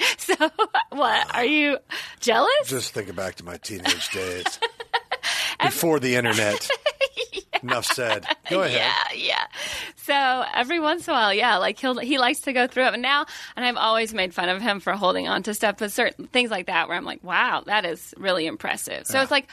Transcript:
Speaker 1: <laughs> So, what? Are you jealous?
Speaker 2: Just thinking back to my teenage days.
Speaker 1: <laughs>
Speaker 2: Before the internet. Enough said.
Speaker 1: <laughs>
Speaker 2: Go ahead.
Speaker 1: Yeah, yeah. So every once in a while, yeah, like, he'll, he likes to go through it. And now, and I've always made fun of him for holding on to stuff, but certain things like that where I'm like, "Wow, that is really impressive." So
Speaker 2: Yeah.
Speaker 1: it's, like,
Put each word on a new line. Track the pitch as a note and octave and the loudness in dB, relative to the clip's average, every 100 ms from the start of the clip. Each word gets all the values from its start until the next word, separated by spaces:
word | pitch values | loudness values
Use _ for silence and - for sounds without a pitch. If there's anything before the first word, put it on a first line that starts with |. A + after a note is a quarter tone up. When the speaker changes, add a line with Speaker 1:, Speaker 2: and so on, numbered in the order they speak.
| A#4 | -2
Speaker 1:
<laughs> | - | 0
So, | - F#4 D#4 - G#4+ - A5+ | 0 2 2 2 0 0 -2
what? | C4+ B3+ A3 - - | 0 2 2 2 0
Are | A#3+ | 2
you | D4+ D4 C4+ - - - - | 4 2 0 -4 -10 -10 -4
jealous? | - A3+ E4 C#5+ C#5 | 2 4 4 4 2
Speaker 2:
Just | C3 - | -2 -4
thinking | - G2 F2+ | -6 -8 -6
back | F#2+ - | -6 -6
to | F2 | -12
my | F2 | -12
teenage | - G2+ F2+ F#2 - | -10 -6 -2 -2 -2
days. | G2 F#2 F2+ F2+ - A4+ - - A#4 - | -4 -4 -2 -2 -2 -6 -8 -6 -6 -4
Speaker 1:
<laughs> | C5 - - - - | -6 -4 -4 -4 -2
Speaker 2:
Before | - - E3+ D3+ | -2 0 2 2
the | B2+ B2 | 4 2
internet. | A#2+ A2 G#2 G#2 - C5+ - - C5+ - A#4+ - - - | 4 2 2 0 -2 -2 -2 -2 -4 -4 -8 -8 -6 -6
Enough | B2 A#2+ A2 | -2 -2 -2
said. | - A#2+ G#2 - - | -2 -2 -2 -4 -8
Speaker 1:
<laughs> | - | -2
Speaker 2:
Go | F3+ | 0
ahead. | F3 B2 - - - | 2 2 2 2 0
Speaker 1:
Yeah, | - | -2
yeah. | - - - - - - - - | -2 -2 -4 -6 -8 -8 -10 -10
So | - C#4 C4+ B3+ - | -2 2 2 0 0
every | - B3 E4+ | 0 0 0
once | D4+ E4+ D#4+ | 0 0 0
in | |
a | C#4+ | 2
while, | G#3+ | 4
yeah, | G3 A#3+ G3 | 4 4 4
like, | F#3+ G#3+ | 2 0
he'll, | C4 B3 | -2 -2
he | A#3+ C#4 | 0 2
likes | B3 C#4 | 2 2
to | - | 0
go | B3 B3 | 0 2
through | B3 A#3 | 2 2
it. | |
And | G#3 | 2
now, | B3+ C#4+ D4+ - - - | 0 0 0 -8 -12 -2
and | B3 | -2
I've | A#3+ | 2
always | A3 A3+ A3 | 2 2 2
made | A3 F#3 | 0 -2
fun | E3+ F3+ | 0 0
of | F#3 | 0
him | A3+ G3+ | 0 0
for | F#3 | -2
holding | F#3+ F#3+ F#3 E3+ | 2 2 2 0
on | G3 | -2
to | G3 | -2
stuff, | G#3 A3 G3+ | 0 0 0
but | G#3+ | -2
certain | - A#3 - - | 0 0 -2 -2
things | B3+ A#3+ | 0 0
like | G#3 F3+ | -2 0
that | E3+ D3 | 0 0
where | F3 | -2
I'm | E3 | -4
like, | - | -8
"Wow, | F3+ F3+ B3 D#3+ - | -2 0 2 0 0
that | G#3+ F3+ | 0 0
is | D#3+ - - | -6 -10 -4
really | F#3+ F3+ D#3+ | 0 0 0
impressive." | - - - - D#2+ - | -4 -4 -4 -4 -8 -2
So | C4 | 0
Speaker 2:
Yeah. | |
Speaker 1:
it's, | C4 | 2
like, | C#4+ C4+ | 2 0